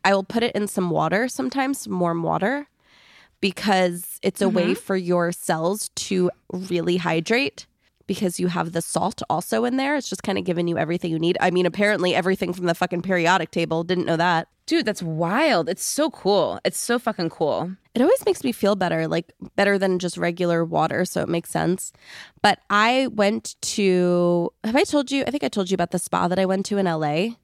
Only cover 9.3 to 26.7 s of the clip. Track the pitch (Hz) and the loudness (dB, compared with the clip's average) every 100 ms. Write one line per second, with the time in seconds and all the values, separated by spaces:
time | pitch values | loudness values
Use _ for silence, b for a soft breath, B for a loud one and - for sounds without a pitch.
9.3 | 156 - 220 240 262 269 294 - 185 - | -4 -2 -2 0 0 0 -2 -4 -6 -4
10.3 | 196 180 170 170 165 156 175 175 160 165 | -4 -2 -2 0 -2 -2 -2 -2 0 0
11.3 | 185 180 180 180 175 208 202 180 170 180 | 2 2 2 0 2 0 2 2 2 0
12.3 | 190 175 180 175 165 180 175 185 185 165 | -2 -2 -2 -2 0 -2 -2 0 2 4
13.3 | 185 160 175 165 165 170 180 165 165 175 | 2 0 -2 -2 -2 0 -2 0 0 2
14.3 | 165 - _ - 320 226 202 170 156 170 | 0 -2 _ -2 0 0 -4 -6 -2 0
15.3 | 220 311 196 165 185 - - 302 - 185 | 2 2 2 0 -4 -4 0 -2 0 2
16.3 | 202 131 85 - - - 240 233 214 165 | 2 2 -2 -4 -4 -2 -2 -2 -4 -6
17.3 | - 151 92 170 190 _ 226 285 539 - | -2 0 0 -4 -8 _ 2 4 4 2
18.3 | 359 262 - 202 202 175 165 160 165 - | 0 -2 0 0 2 0 0 0 -2 -4
19.3 | _ 190 - 202 196 196 180 180 175 170 | _ -8 0 2 2 2 0 -2 -2 -4
20.3 | 170 175 170 170 160 156 127 180 180 - | 0 0 2 0 0 0 0 -2 -2 0
21.3 | 170 - 160 160 185 - B B B B | -2 -2 -2 0 0 -6 B B B B
22.3 | B 208 185 _ 208 220 262 262 214 202 | B 0 0 _ 2 4 2 0 2 0
23.3 | 226 - - - - 196 180 180 175 175 | 0 -8 -10 -6 2 4 4 4 4 4
24.3 | 175 170 _ 220 254 403 294 254 277 - | 2 0 _ 0 2 2 0 0 -2 -2
25.3 | 285 262 208 180 185 170 180 - 180 175 | -2 -2 -2 -2 -2 0 -2 -2 0 0
26.3 | 185 185 190 190 | 0 0 0 -2